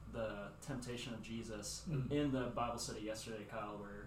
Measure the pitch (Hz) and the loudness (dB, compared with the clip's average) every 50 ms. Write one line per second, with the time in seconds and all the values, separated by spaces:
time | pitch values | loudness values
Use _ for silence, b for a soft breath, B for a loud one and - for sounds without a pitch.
0 | - - 113 117 113 107 104 101 101 - - - - 143 139 123 120 127 120 110 | -8 -6 -2 0 0 0 0 -2 -6 -6 -8 -8 -6 -4 -2 -2 -2 -2 -2 -2
1 | - 120 117 107 - - 113 117 113 113 110 104 101 - - - - - 156 139 | -2 -2 -4 -4 -4 -4 -4 -4 -2 -2 -4 -4 -2 -4 -4 -4 0 2 2 2
2 | 127 120 143 147 147 143 131 131 123 120 113 120 120 120 117 113 - - 113 107 | 4 4 6 6 6 6 6 4 4 4 2 2 2 2 2 0 0 -2 -2 0
3 | 107 107 110 113 - 113 110 107 101 95 113 110 104 104 104 101 101 98 101 104 | 0 0 0 0 -2 -4 -4 -4 -4 -4 -2 -2 -2 -2 -2 -4 -4 -6 -6 -6
4 | - | -4